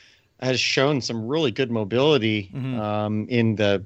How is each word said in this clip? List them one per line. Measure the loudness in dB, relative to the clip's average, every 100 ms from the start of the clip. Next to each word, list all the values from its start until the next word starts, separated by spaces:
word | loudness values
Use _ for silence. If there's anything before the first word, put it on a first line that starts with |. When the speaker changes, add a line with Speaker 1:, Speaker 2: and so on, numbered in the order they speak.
| -20 _ _ _
Speaker 1:
has | -2 0
shown | 0 2 2 2
some | -2 -6 -4
really | -2 -2
good | 0 -2
mobility, | -2 0 2 4 4 2 -2 -4
Speaker 2:
Mm-hmm. | -8 -6 -4
Speaker 1:
um, | -2 -2 -2 -2 0
in | 2 2
the, | 2 2 0